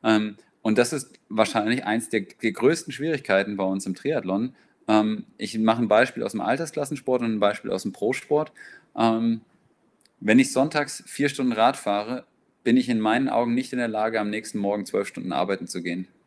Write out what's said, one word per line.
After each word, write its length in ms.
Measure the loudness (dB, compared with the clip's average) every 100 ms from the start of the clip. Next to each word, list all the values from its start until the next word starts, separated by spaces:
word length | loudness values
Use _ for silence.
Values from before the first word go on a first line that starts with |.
Ähm, 320 | 2 0 0 -10 _ _
und 160 | 0 2
das 140 | 2
ist 260 | 0 -8 -16 _
wahrscheinlich 560 | 0 2 2 0 -2
eins 240 | 0 -2 -2
der, 120 | -4
der 320 | -4 -4 -4
größten 400 | 2 2 2 -4
Schwierigkeiten 640 | -6 -4 -4 2 2 2 -2
bei 80 |
uns 200 | -2 -2
im 120 | -4 -6
Triathlon. 580 | -4 -4 -2 -2 -4 -8 _ _ 2
Ähm, 400 | 4 4 -2 -8 _
ich 220 | -8 0
mache 240 | 2 2
ein 60 | 4
Beispiel 340 | 4 4 0
aus 100 | -6
dem 80 | -4
Altersklassensport 840 | -2 -2 -4 -6 -6 -6 -2 0
und 120 | 0
ein 60 | 2
Beispiel 320 | 2 0 -4
aus 100 | -4
dem 100 | -6
Pro-Sport. 600 | -4 -2 -2 0 0 0 -10 -20 -20 _ 0
Ähm, 440 | 2 2 0 -2 _ _ _ _ _ _ _ _
wenn 140 | 4 4
ich 140 | 6
sonntags 500 | 2 0 0 -4 -8
vier 240 | -14 -2 -2
Stunden 240 | 0 -2
Rad 240 | 4 2 2
fahre, 480 | -2 -2 -4 -8 -10 _ _ _
bin 140 | 2 4
ich 120 | 4
in 120 | 0
meinen 280 | 2 2 2
Augen 260 | 0 0
nicht 180 | -2 -2
in 80 | -4
der 80 | -4
Lage, 320 | -2 -2 0
am 100 | -2
nächsten 280 | -4 -6 -4
Morgen 280 | -2 -2 -2
zwölf 220 | -2 -2
Stunden 240 | -6 -6
arbeiten 340 | -2 -2 -2 -4
zu 160 | -8
gehen. 240 | -6 -6 -8 _